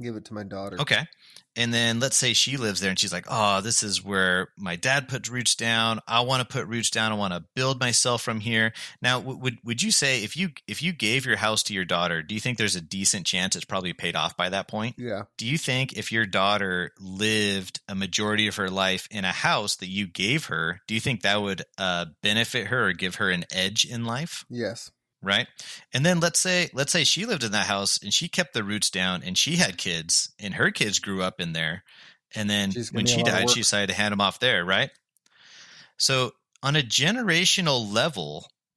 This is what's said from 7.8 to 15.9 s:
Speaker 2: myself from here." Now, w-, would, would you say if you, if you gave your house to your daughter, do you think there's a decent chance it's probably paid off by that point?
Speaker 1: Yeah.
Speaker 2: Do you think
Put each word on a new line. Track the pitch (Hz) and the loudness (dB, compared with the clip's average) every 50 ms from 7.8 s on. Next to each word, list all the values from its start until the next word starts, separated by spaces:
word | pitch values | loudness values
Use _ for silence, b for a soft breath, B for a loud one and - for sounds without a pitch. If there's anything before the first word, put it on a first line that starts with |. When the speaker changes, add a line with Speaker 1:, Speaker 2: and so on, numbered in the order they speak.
Speaker 2:
myself | 127 120 113 - - 127 123 117 | 0 2 2 4 4 4 2 0
from | - 127 113 110 | 0 -2 -4 -4
here." | 101 117 117 113 110 113 B B B B B B | -2 0 2 2 2 2 B B B B B B
Now, | - 123 127 123 | 0 0 0 0
w-, | 101 131 131 - | -2 -6 -10 -4
would, | 123 127 117 - - | -4 -4 -4 -4 -6
would | 117 120 120 185 | -6 -4 -2 0
you | 226 | 2
say | 208 - 143 135 131 120 101 | 2 4 4 4 2 2 0
if | 104 - | -4 -4
you, | 151 190 180 131 - - - | -2 -4 -4 -4 -8 -10 -10
if | 104 - 147 | -8 -4 -2
you | 180 175 | -4 -2
gave | 135 110 104 120 135 127 | 0 0 2 2 2 2
your | 131 110 | 2 0
house | 101 110 110 110 107 - | 2 2 2 2 2 0
to | - 104 | 0 -2
your | 95 92 | -4 -2
daughter, | 82 92 85 87 85 85 80 78 | 0 0 2 2 2 0 -2 -4
do | - 104 | -4 -6
you | 110 - | -4 -2
think | 123 123 104 | -2 0 0
there's | 110 101 90 | 0 0 0
a | 90 80 | -2 -4
decent | - 95 95 98 - - 98 82 | -6 -6 0 0 0 0 0 -2
chance | - - 90 90 95 - | -2 0 0 0 0 -2
it's | 87 - | -4 -4
probably | - 104 95 92 90 85 | -4 -4 -4 -4 -4 -6
paid | - - 85 82 | -4 -4 -2 -2
off | 80 78 82 - | 0 -2 -2 -2
by | - 87 92 | -2 -2 0
that | 92 98 92 - | 0 -2 -4 -4
point? | - 107 110 123 - - | -6 -4 -4 -6 -6 -8
Speaker 1:
Yeah. | 120 117 101 98 107 - _ - | -8 -6 -6 -6 -8 -10 _ -8
Speaker 2:
Do | 113 | -4
you | 117 147 | -2 -2
think | 165 - - 127 127 131 127 | -2 -2 -2 0 0 -2 -2